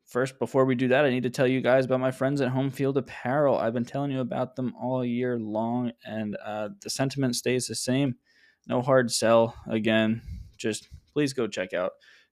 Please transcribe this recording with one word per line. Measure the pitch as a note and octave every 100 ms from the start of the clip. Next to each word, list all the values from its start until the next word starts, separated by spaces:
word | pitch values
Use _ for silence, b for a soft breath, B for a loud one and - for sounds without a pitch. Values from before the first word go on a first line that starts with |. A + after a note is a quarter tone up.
| _
first, | A#2+ C3+ -
before | A#2 C#3 C3
we | B2+
do | B2+
that, | C3
I | D3
need | B2+
to | B2
tell | B2 B2+
you | C3
guys | A#2+ C3 B2+
about | B2+
my | C3
friends | B2+ C3 C#3+
at | B2+
Home | C3 C3+
Field | C#3 C#3 C#3
Apparel. | B2 - B2 C#3+ C#3+ A2
I've | A2+
been | A#2+ A#2+
telling | C#3 C#3+
you | C3
about | B2 C3 B2+ -
them | B2+ -
all | A#2+ C3
year | B2 A#2+ B2 A#2+
long, | G#2+ G#2+ A#2 A#2+ B2 - A2+
and, | A2 G#2+ G2+
uh, | G#2+ G#2+ G#2 G2+
the | G#2+
sentiment | - C3+ C#3 C3 A#2+
stays | - B2+ -
the |
same. | A2+ - C3 C#3 B2 b b b b -
No | B2
hard | C3 C3 A#2+
sell. | - A2+ A#2 A2+ - -
Again, | A2+ A2 A2 A2 A2+ - B B -
just | A2+ G#2+ - - _
please | D3 D3
go | C3 A2
check | G2+ F#2+
out | F2 F#2 - b b b